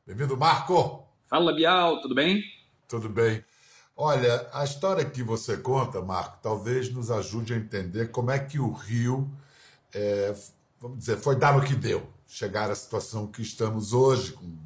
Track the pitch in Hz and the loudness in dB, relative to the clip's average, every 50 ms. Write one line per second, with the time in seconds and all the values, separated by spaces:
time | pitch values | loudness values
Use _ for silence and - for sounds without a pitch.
0 | _ - 98 117 143 131 135 123 151 165 156 - - - 180 160 - - - - | _ -12 -6 -4 -2 -2 0 4 4 4 4 4 2 4 4 4 4 2 -2 -10
1 | - _ _ _ _ - 139 160 170 165 147 156 160 165 185 180 175 165 151 - | -18 _ _ _ _ 0 2 4 4 4 4 4 4 4 4 4 4 4 2 0
2 | - 131 123 135 151 180 196 208 - - - - _ _ _ _ _ - 117 113 | -2 -2 0 2 4 4 4 2 0 -4 -14 -20 _ _ _ _ _ -8 -6 -6
3 | 107 107 98 117 117 113 110 95 - _ _ _ _ - - - _ _ _ - | -6 -2 2 4 4 4 4 0 -4 _ _ _ _ -20 -20 -20 _ _ _ -2
4 | 147 156 143 127 123 120 120 120 - - - 143 143 135 - - 190 190 185 165 | 2 2 2 4 4 4 2 2 -2 -4 -4 -4 -4 -4 -4 -2 0 0 2 2
5 | 135 - - 123 120 110 113 107 - - 101 92 - 123 131 135 120 113 - 92 | 0 -2 -2 -6 -2 -2 -2 -4 -2 -4 -4 -2 0 0 2 2 2 0 -4 -6
6 | 90 95 92 87 82 - - - - 110 107 98 98 117 127 131 120 127 123 127 | -4 -2 -2 -4 -4 -6 -10 -8 -4 -4 -4 -2 -2 -2 -2 -2 -2 -4 -6 -6
7 | 117 113 117 104 92 90 104 117 113 110 120 113 110 107 107 98 92 87 92 110 | -4 -2 -2 -2 -2 -4 -6 -6 -4 -2 -2 -4 -4 -4 -6 -6 -6 -4 -4 -4
8 | 113 113 - 123 120 123 135 139 139 - 151 143 120 107 - - - 104 117 117 | -4 -2 -2 -2 0 0 0 -2 -2 -4 -4 -2 -2 -2 -4 -6 -8 -4 -2 0
9 | 120 123 131 139 139 - - - - _ _ - - - - _ _ _ - 101 | 0 0 0 -2 -4 -6 -8 -14 -20 _ _ -20 -20 -20 -20 _ _ _ -6 -4
10 | 104 104 101 101 98 101 101 - - - - _ _ _ _ _ 120 123 131 - | -2 0 0 0 0 -2 -4 -6 -10 -16 -18 _ _ _ _ _ -14 -12 -12 -8
11 | - 120 107 - - 143 131 117 147 143 139 135 139 - 127 107 - 110 - - | -2 -2 -2 0 2 0 2 4 6 6 6 6 4 2 0 0 0 0 0 -2
12 | - - - - _ _ - - 110 98 98 104 107 101 101 - - - 113 101 | -2 -8 -20 -20 _ _ -10 -8 -8 -4 -2 -2 -2 -2 -2 -4 -6 -6 -6 -6
13 | - - 110 107 104 104 - 117 107 - - - 113 107 110 110 101 95 120 127 | -6 -4 -8 -8 -8 -8 -8 -10 -10 -10 -4 -4 -2 -2 -2 -4 -4 0 4 4
14 | 131 135 131 120 90 85 - - - 87 82 - - | 6 6 4 2 0 -6 -10 -12 -14 -16 -14 -14 -12